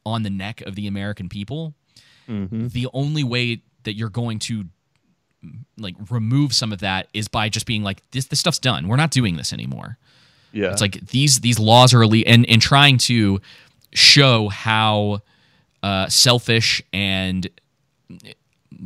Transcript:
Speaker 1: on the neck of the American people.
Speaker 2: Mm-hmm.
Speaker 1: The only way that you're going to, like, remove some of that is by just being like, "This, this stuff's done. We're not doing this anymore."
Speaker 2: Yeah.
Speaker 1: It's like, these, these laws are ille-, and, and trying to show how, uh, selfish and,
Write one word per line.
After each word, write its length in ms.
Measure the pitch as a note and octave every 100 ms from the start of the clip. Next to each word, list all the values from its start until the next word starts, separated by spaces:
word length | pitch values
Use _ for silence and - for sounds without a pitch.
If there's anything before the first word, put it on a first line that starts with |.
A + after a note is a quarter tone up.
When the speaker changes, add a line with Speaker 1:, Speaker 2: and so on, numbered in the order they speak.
Speaker 1:
on 180 | G#2+ A2+
the 80 | G#2+
neck 300 | G2 G2 A2+
of 140 | -
the 120 | F#2+ G#2
American 420 | G2 G2+ G#2 F2+
people. 460 | G2+ G2+ D3+ D#3+ D3 _ _ _ _ -
Speaker 2:
Mm-hmm. 400 | G#2+ F#2+ A2 B2
Speaker 1:
The 200 | B2 B2
only 320 | C3 C#3+ D3+
way 380 | C3 A#2+ B2 A#2 _ _
that 100 | -
you're 160 | G#2+ A2+
going 280 | A#2 A#2 A2
to, 260 | - A2 F2+ _ _ _ _ _ _ _ E2+ A2+ - -
like, 180 | G2+ F2 G2+
remove 420 | A#2+ A2 C3+ D3
some 200 | - A2+
of 80 | G#2
that 280 | G2 F#2+ -
is 120 | G#2 G#2
by 200 | A2+ G#2+
just 180 | G#2+ -
being 160 | G#2+
like, 200 | G2+ F#2+ _
"This, 140 | C3 C3
this 140 | D3
stuff's 180 | F3 -
done. 280 | C3 D#2+ E2+
We're 100 | B2
not 140 | D#3
doing 260 | C3+ A2+ E2
this 160 | -
anymore." 460 | G#1+ B1 B1+ G1+ A#2 _ _ _ _ _
Speaker 2:
Yeah. 180 | G#2+ F#2+
Speaker 1:
It's 100 | F#2+
like, 200 | G2+ - -
these, 320 | B2+ C#3+ B2
these 180 | A#2 A2
laws 340 | G#2+ A#2+ B2+
are 80 | A#2+
ille-, 220 | A2+ A2 -
and, 220 | A#2 B2
and 140 | A2
trying 360 | - C#3 C#3+ B2+
to 420 | - A#2+ G#2 F#2+ - - _ _ _
show 560 | - - C#3+ C3+ A2+ G#2
how, 720 | G2+ A2 A2 A2 G#2+ G#2 G2+ - _ _ _ _ _
uh, 260 | G2 F#2+ F#2+
selfish 760 | - A#2+ B2 - A2+ A2 - -
and, 560 | F#2 G2 F#2+ F#2+ F#2 F2+ - _ _ _ _ - F2+ G2+ - _ _ _ -